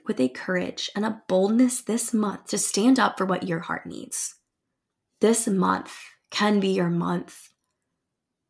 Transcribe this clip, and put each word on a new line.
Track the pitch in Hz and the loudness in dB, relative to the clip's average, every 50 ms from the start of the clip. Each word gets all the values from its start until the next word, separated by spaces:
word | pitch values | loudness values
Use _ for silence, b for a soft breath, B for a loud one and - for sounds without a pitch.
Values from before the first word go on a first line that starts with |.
| - - | -6 -6
with | 214 - | -2 0
a | - - | 0 0
courage | - - - - 185 180 - - - - - - - | 0 -4 -6 -4 -2 -2 -2 -4 -6 -8 -10 -8 -6
and | - 208 | -4 -4
a | 220 214 220 - - | -4 -4 -6 -4 0
boldness | 185 185 190 202 220 226 254 247 247 - | 2 2 2 4 4 4 4 4 2 -2
this | - - 208 233 - - - | -4 -4 -2 -2 -2 -2 0
month | 220 214 202 190 - - | 0 0 0 -2 -6 -8
to | - - 202 | -6 -4 -2
stand | - - - - 202 247 269 247 | -2 0 0 2 4 4 6 6
up | 220 202 - - | 4 2 2 0
for | 190 | -2
what | 190 180 180 - 190 | 0 0 -2 -2 -4
your | 170 165 | -4 -4
heart | 180 - - - - | -4 -6 -8 -8 -8
needs. | - - - - - - - - - - _ _ _ _ _ _ _ _ _ _ _ _ _ _ _ _ _ | -10 -12 -12 -12 -10 -8 -8 -8 -10 -12 _ _ _ _ _ _ _ _ _ _ _ _ _ _ _ _ _
This | - 208 226 220 - - | 2 4 4 4 2 0
month | 196 190 180 185 190 190 - - - - - - - _ _ _ | 0 2 2 2 0 0 -2 -8 -14 -16 -18 -20 -20 _ _ _
can | - - 208 208 208 202 | -4 0 2 2 4 4
be | 196 190 | 2 2
your | 190 190 180 175 | 2 2 0 0
month. | 170 170 170 175 180 - - - - - - - _ _ _ _ _ _ _ _ _ _ _ _ _ _ _ _ _ _ _ | 0 0 -2 -2 -2 -4 -6 -8 -14 -18 -18 -20 _ _ _ _ _ _ _ _ _ _ _ _ _ _ _ _ _ _ _